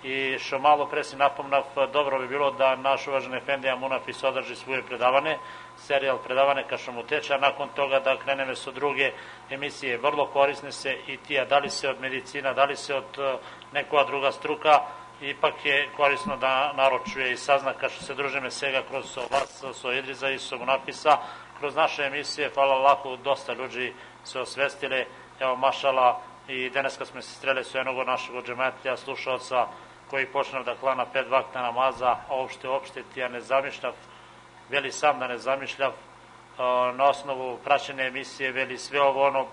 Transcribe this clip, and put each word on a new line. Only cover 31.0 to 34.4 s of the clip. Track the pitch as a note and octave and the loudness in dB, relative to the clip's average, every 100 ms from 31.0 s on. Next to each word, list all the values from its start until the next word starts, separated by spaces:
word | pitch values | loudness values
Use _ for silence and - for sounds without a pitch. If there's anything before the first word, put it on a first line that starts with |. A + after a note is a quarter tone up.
| A#2+ | 0
pet | C#3 A#2+ | -2 2
vakta | C3 A2+ C3 | 2 0 -4
namaza, | B2 A#2 C3 A#2+ B2+ G#2+ - | -2 2 2 2 2 2 0
a | C3+ | -4
opšte, | C3 - C3 | -4 -8 -4
opšte | C3+ C3 - A#2 | -4 -4 -14 -12
ti | - | -6
ja | B2+ | -4
ne | A#2+ | -4
zamišljav, | A2 C3+ C#3 - B2+ A2+ - - - - | 2 2 2 -6 -8 -8 -18 -20 -20 -20